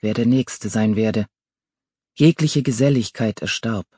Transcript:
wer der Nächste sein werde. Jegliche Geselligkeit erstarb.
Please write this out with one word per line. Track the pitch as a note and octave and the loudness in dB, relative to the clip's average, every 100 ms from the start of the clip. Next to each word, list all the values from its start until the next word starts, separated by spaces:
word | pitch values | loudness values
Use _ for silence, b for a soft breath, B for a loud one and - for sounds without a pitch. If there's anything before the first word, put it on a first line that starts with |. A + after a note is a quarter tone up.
wer | A2 | -4
der | G#2+ A#2 | 0 2
Nächste | C3 B2 - G#2 | 2 0 -6 -4
sein | A2 G#2+ G#2+ | 0 0 2
werde. | A2 G#2+ G#2 _ _ _ _ _ _ _ _ - | 0 -2 -4 _ _ _ _ _ _ _ _ 4
Jegliche | D3 E3 D#3 D3 | 4 4 0 0
Geselligkeit | C3+ A2+ C#3 C3+ A2 - A2+ - | -2 0 2 2 -2 -4 -4 -4
erstarb. | - - A#2 G#2+ - | -8 -6 -6 -6 -8